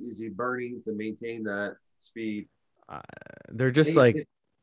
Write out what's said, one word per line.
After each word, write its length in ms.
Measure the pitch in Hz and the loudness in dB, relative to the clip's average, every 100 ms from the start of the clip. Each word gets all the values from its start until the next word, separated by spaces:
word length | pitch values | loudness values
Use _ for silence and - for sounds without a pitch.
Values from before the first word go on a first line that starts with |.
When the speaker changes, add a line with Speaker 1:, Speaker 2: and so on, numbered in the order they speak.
| 117 | -10
Speaker 1:
is 100 | 107 | -10
he 80 | 113 | -10
burning 540 | 98 123 123 123 123 | -4 -4 -4 -6 -8
to 80 | 113 | -8
maintain 500 | 107 110 107 117 117 | -6 -6 -8 -10 -8
that 320 | 107 101 101 - _ _ | -6 -4 -6 -8 _ _
speed? 500 | - 117 110 104 - _ _ _ - | -18 -8 -6 -6 -10 _ _ _ -16
Speaker 2:
uh, 120 | - - - - - - | -16 -16 -20 -20 -20 -10
they're 200 | 110 131 | 0 4
just 200 | 131 151 | 6 6
Speaker 1:
They, 60 | 160 | 8
Speaker 2:
like, 200 | 123 151 | 8 6
Speaker 1:
it, 120 | - _ _ _ | -2 _ _ _